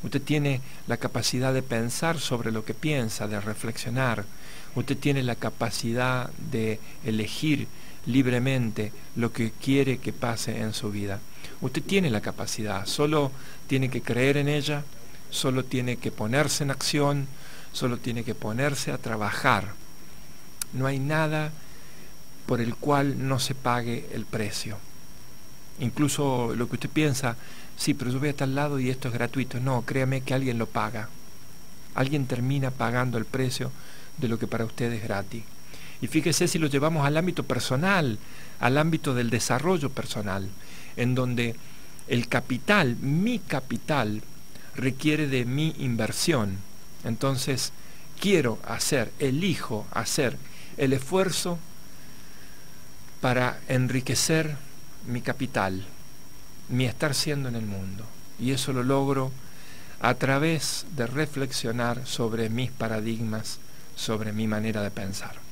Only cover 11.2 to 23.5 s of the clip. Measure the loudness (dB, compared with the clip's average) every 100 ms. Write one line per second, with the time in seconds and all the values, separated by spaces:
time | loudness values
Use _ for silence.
11.2 | -6 -8 -8 -4 -2 -2 2 4 4 2
12.2 | 0 -4 -4 -2 -2 -2 -2 2 4 4
13.2 | 2 0 -6 -6 0 2 2 0 0 4
14.2 | 4 4 4 2 0 -2 -4 -6 -8 -8
15.2 | -4 0 2 2 2 0 0 0 -2 -2
16.2 | 2 4 4 2 0 0 2 4 4 4
17.2 | 0 -4 -6 -8 -6 -2 0 0 -2 -2
18.2 | -2 -2 -2 0 0 0 -2 -2 -2 0
19.2 | 0 2 4 4 2 -6 -6 -6 -6 -6
20.2 | -8 -8 -8 -6 -4 0 0 2 2 2
21.2 | 2 2 -2 -4 -6 -6 -6 -6 -6 -6
22.2 | -6 -6 0 2 2 0 2 4 4 2
23.2 | 0 0 0